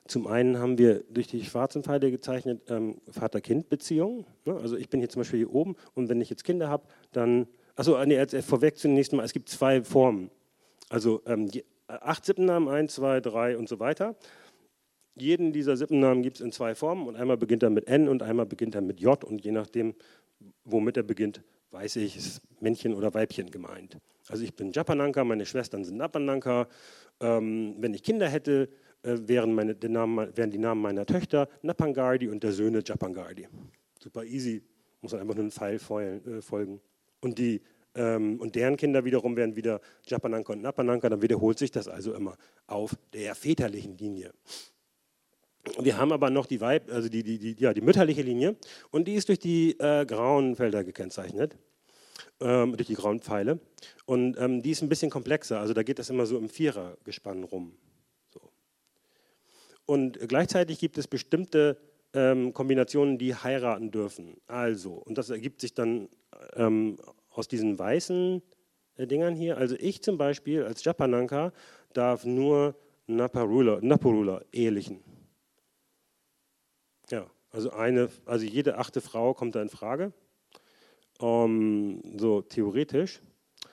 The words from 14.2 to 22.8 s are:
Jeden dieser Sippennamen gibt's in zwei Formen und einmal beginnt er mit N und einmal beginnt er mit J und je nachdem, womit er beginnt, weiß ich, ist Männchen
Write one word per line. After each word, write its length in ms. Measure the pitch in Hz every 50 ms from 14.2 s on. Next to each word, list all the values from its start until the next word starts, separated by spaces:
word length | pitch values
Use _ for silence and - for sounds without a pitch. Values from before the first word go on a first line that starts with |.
| - - - - - - _ _ _ _ _ _ _ _ _ _ _ _ _ -
Jeden 320 | 131 147 170 165 175 160
dieser 240 | 147 151 139 139 135
Sippennamen 460 | 123 151 - 156 139 135 131 127 127
gibt's 200 | 123 131 127 -
in 100 | 123 117
zwei 240 | - - 127 113 113
Formen 320 | - 151 156 180 190 156 120
und 80 | 110
einmal 220 | 113 127 131 127 110
beginnt 260 | 113 107 120 113 123
er 80 | 113
mit 160 | 107 107 - -
N 200 | 127 147 156 139
und 140 | 135 123
einmal 240 | 107 110 113 120 113
beginnt 300 | 101 - - 117 110 104
er 60 | 101
mit 180 | 98 92 98 -
J 240 | 90 123 135 - -
und 200 | 107 107 104 98
je 80 | 104
nachdem, 440 | 110 110 107 104 - 120 113 113 110 - - - - _ _ _ _ _ 104 98 _ _ _
womit 320 | 120 110 113 107 120 -
er 60 | 127
beginnt, 400 | 107 104 107 92 110 104 101 - - _ _ _ _ _
weiß 240 | - 90 101 104 -
ich, 200 | 120 107 98 -
ist 260 | - - - - - _ _ _ -
Männchen 340 | 113 113 117 -